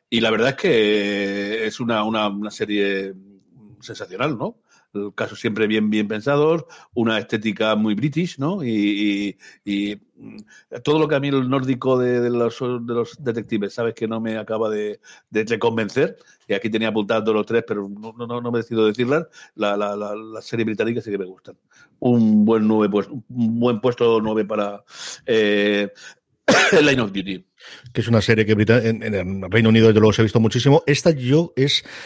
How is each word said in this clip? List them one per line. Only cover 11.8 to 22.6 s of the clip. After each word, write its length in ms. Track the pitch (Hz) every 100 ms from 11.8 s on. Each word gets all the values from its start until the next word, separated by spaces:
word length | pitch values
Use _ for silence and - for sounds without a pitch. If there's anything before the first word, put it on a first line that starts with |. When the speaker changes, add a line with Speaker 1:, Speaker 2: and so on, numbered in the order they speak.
| 131 127
Speaker 1:
de, 220 | 123 123
de 100 | 120
los, 300 | 120 117 -
de 340 | 123 123 117
los 220 | 120 113 -
detectives, 560 | 131 113 101 110 101
¿sabes? 200 | - 117
Que 120 | - 110
no 140 | 113
me 180 | 113 110
acaba 320 | 107 110 110
de, 300 | 107 107 104 - - _
de, 120 | 107
de 160 | 110 110
convencer. 580 | 117 113 104 131 175 - _ _ -
Y 80 |
aquí 160 | 101 113
tenía 200 | 110 110
apuntadas 340 | 107 101 113
dos 100 | 107
o 100 | 107
tres, 200 | 101 113 110
pero 220 | 104 98
no, 260 | 101 110 113
no, 120 | 117
no, 120 | 120
no 120 | 120
me 60 | 120
decido 280 | 113 113 107
decirlas. 380 | 104 123 151 165 - - -
La, 200 | 104 101
la, 200 | 104 101
la, 180 | 104
la 260 | 107 110 110
serie 240 | - 117
británica 360 | 110 107 110 117
sí 100 | 104
que 80 | 98
me 60 |
gustan. 320 | 92 92 - - _ _ _ _
Un 460 | 127 120 110 107
buen 240 | 104 113